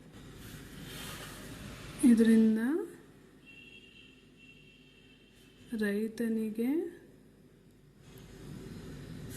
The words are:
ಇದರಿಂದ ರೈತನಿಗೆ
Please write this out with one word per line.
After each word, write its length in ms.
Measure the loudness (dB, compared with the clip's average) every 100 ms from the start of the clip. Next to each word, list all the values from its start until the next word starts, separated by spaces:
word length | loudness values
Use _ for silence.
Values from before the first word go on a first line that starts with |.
| -20 -20 -18 -18 -16 -16 -16 -16 -14 -12 -12 -12 -12 -14 -14 -14 -14 -14 -14 4 8
ಇದರಿಂದ 460 | 8 10 8 8 4 2 0 -4 -10 -20 -20 -20 -20 -20 -20 -20 -20 -20 -20 -20 -20 -20 -20 -20 -20 -20 -20 -20 -20 -20 -20 -20 -20 -20 -20 -12 -2
ರೈತನಿಗೆ 1160 | 0 0 -2 -2 -2 0 -2 -2 0 0 -2 -8 -18 -20 -20 -20 -20 -20 -20 -20 -20 -20 -20 -20 -20 -18 -16 -14 -14 -14 -14 -14 -14 -12 -12